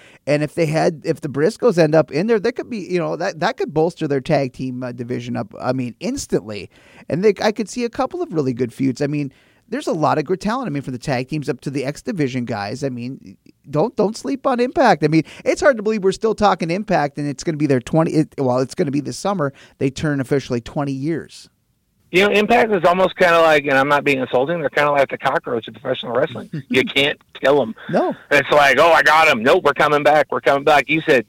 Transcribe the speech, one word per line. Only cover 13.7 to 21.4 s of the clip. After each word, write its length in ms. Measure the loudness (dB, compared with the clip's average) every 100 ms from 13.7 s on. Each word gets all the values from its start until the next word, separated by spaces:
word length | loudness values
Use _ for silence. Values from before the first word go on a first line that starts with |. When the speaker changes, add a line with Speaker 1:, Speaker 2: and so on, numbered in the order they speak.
| -2 -2 0
Speaker 1:
don't 220 | -2 -2
sleep 280 | -6 -4 -2
on 140 | 0
Impact. 420 | 0 2 4 4
I 60 | 4
mean, 160 | 2 0 -6 -4
it's 160 | 2
hard 160 | 2 2
to 60 |
believe 200 | 0 0
we're 80 | -2
still 240 | 0 -2 2
talking 340 | 0 0 -2
Impact, 480 | -4 -2 -2 -2 -4
and 80 | -8
it's 160 | -6
gonna 140 | -6 -2
be 100 | 2
their 120 | 0
twenty, 320 | 0 0 2
it, 240 | 0 -2 -2
well, 220 | -2 0
it's 160 | -2 -4
gonna 160 | -4
be 80 | -4
this 180 | -6 -6
summer. 360 | -4 -2 -4 -6 -18 -4
They 120 | -4
turn 300 | -2 -4 -2
officially 400 | -2 -2 -2 -6
twenty 320 | -6 -6 -6
years. 580 | -6 -6 -6 -10 -20